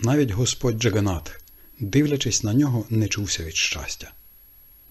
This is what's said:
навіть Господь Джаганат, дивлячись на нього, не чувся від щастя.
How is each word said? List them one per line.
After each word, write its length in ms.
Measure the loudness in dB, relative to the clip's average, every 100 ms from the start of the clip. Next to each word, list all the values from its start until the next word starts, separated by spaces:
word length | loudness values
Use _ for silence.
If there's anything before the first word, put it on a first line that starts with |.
навіть 300 | 0 2 2
Господь 480 | 2 -2 0 -2 2
Джаганат, 640 | 2 2 0 -2 -6 -16 -20 -20 -20 -10
дивлячись 640 | 0 2 2 0 0 -2
на 120 | 2
нього, 300 | 2 2 0 0
не 180 | 0 0
чувся 360 | -2 -4 -4
від 120 | -4 -4
щастя. 560 | -2 -4 -8 -12 -14 -20 -20 _ _ _ _ _ _